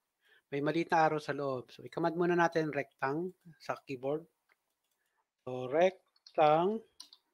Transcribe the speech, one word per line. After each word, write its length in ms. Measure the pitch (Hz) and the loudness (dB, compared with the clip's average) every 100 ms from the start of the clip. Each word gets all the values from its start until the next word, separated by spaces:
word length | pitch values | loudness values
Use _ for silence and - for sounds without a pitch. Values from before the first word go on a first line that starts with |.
| _ _ _ _ - | _ _ _ _ -10
May 100 | 143 | -4
maliit 300 | 147 165 170 | -2 -2 0
na 160 | 170 160 | 2 2
arrow 140 | 156 | 2
sa 100 | - | -4
loob. 380 | 139 143 127 - | -6 -4 -6 -8
So, 100 | - 123 | -16 -12
i-command 320 | - 165 165 | -4 -4 0
muna 180 | 175 175 | 0 2
natin 380 | 170 165 156 | 2 2 -2
rectang 580 | 139 135 - 135 147 185 - 170 156 | -4 -6 -6 -4 -4 -6 -10 -20 -16
sa 220 | - 123 - | -10 -10 -8
keyboard. 400 | 131 131 156 165 _ _ _ _ _ _ _ _ _ _ _ - | -8 -4 -6 -8 _ _ _ _ _ _ _ _ _ _ _ -12
So, 260 | 127 127 | -8 -2
rectang. 1120 | 151 185 - _ _ - - 151 156 180 220 - - - _ _ | 2 2 2 _ _ -8 2 4 6 2 -2 -8 -20 -20 _ _